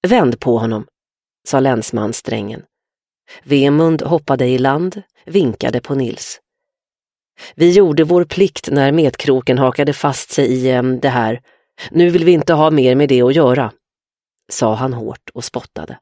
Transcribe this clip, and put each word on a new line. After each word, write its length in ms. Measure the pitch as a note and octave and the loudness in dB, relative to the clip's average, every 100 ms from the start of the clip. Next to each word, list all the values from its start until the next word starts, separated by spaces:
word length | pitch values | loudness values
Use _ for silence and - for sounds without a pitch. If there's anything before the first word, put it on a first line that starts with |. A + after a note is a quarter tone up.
| F#3 | 2
"Vänd 320 | A#3+ C#3+ A#2 | 2 2 -2
på 180 | - A#2 | -2 -2
honom", 300 | A2+ G#2+ A2 _ _ _ _ _ - | -2 -6 -10 _ _ _ _ _ -4
sa 120 | C#3 | 0
länsmansdrängen. 1040 | C3+ A#2+ A2 A2+ G#2+ A#2 - A2 G#2 A2+ - _ _ _ _ _ _ - | 0 0 -4 -6 -6 -6 -8 -8 -8 -14 -18 _ _ _ _ _ _ -20
Vemund 580 | - C#3+ C#3 D3 E3 D#3 | -2 2 4 4 2 0
hoppade 440 | - E3+ - C3+ B2+ | -2 -4 -2 -2 0
i 120 | B2+ | 0
land, 440 | C3 C#3+ F#3 G#3 - _ - | 0 -2 -4 -8 -20 _ -4
vinkade 560 | F#3 C#3 G#2+ - B2 | 0 0 -2 -4 -4
på 140 | - C#3 | -4 -4
Nils. 460 | B2 - - - _ _ _ _ _ _ _ _ _ _ - - | -4 -8 -14 -18 _ _ _ _ _ _ _ _ _ _ -20 2
"Vi 160 | E3+ | 4
gjorde 320 | F3+ F#3 D3 | 6 4 2
vår 220 | D#3 F3 E3+ | 2 2 0
plikt 440 | - F#3+ - - | 0 -2 -2 -4
när 200 | C#3 C#3 | 0 2
metkroken 680 | D#3 D3 - - C3 B2+ B2+ | 2 0 0 -2 0 0 0
hakade 360 | C3 B2 D3 | 0 0 -4
fast 360 | C#3+ D3 C3+ - | -2 -4 -4 -4
sig 160 | - C3 | -2 0
i, 260 | B2+ C3 | 0 0
ehm, 280 | B2+ B2+ B2+ | 0 -2 -2
det 100 | C#3 | -2
här. 320 | B2 A2 A#2+ _ _ _ _ - | -2 -2 -6 _ _ _ _ -4
Nu 180 | - F3 | 2 2
vill 160 | F3 E3 | 4 2
vi 60 | |
inte 220 | F3 - | 2 2
ha 180 | D#3 D#3 | 2 2
mer 240 | D#3 B2+ B2+ | 2 2 2
med 140 | C#3+ | 2
det 120 | B2+ | 4
att 140 | B2 C#3+ | 4 4
göra", 380 | C3+ B2+ A#2 - _ _ _ _ _ _ _ | 2 2 -2 -10 _ _ _ _ _ _ _
sa 220 | - A#2 | -4 -2
han 200 | A2 C3 | -2 -4
hårt 360 | A#2+ A2 - - | -6 -10 -14 -16
och 100 | - | -12
spottade. 560 | - B2 - - D#2 - | -10 -10 -12 -18 -16 -20